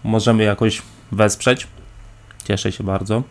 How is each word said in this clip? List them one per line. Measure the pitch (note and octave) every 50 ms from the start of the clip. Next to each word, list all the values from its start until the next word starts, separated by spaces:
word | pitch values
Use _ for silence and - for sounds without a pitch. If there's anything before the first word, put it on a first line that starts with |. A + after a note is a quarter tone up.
| -
możemy | G#2+ A2 A2 A2 A#2+ A2+ A2 A2
jakoś | G#2 G2+ - A2+ A2 F#2+ - - - - - - -
wesprzeć. | - G2 G#2+ G#2 - - - B2+ B2+ B2+ - - - - - - - - - - - - - - - - -
Cieszę | - G2+ G2 - A2+
się | - - G#2+
bardzo. | F#2+ F#2+ F#2+ F#2+ G2+ G#2+ A#2 C3 -